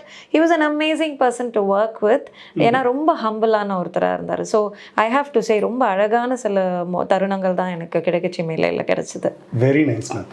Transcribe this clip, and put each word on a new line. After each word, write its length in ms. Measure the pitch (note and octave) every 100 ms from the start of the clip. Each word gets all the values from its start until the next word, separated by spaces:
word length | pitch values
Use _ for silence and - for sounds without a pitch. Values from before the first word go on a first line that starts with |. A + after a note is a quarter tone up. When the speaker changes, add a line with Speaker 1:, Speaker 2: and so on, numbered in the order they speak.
| - - -
Speaker 1:
he 60 | D4+
was 240 | E4 E4
an 160 | D4+ D4+
amazing 400 | D#4 D4+ D#4+ C4+
person 320 | B3+ A#3+ B3
to 120 | A3+
work 320 | G3 G3 A3 -
with. 240 | G#3 C#4 - - -
Speaker 2:
ம். 80 | -
Speaker 1:
ஏன்னா 200 | A#3 B3+
ரொம்ப 340 | B3 C4+ D#4 D4+
ஹம்பிளான 580 | A3 G#3+ A3 G#3+ G3+ F#3+
ஒருத்தரா 360 | F3 F3+ F3+ F3+
இருந்தாரு. 240 | F3 F3
So, 300 | F3 A3 G#3 G3+ - -
I 200 | A3 C4
have 160 | C#4+
to 80 | A3+
say, 200 | G#3 G#3+
ரொம்ப 260 | G3 B3 A#3
அழகான 500 | F#3+ G#3+ A#3 B3 B3+
சில 500 | G#3+ G3 F#3 F3+ E3+
மொ-, 120 | F3 F#3
தருணங்கள் 440 | F#3+ G3 G3 F#3
தான் 160 | F#3 F#3
எனக்கு 300 | E3+ E3+ F3
கிடைக்கச்சி 460 | E3+ F3 F3+ F3+ E3
மேலையில 340 | E3 E3+ -
கிடைச்சது. 520 | - - E3 - - - - A#2
Speaker 2:
Very 260 | C3 C#3+ D3
nice, 300 | A2+ - A2
ma'am. 100 | -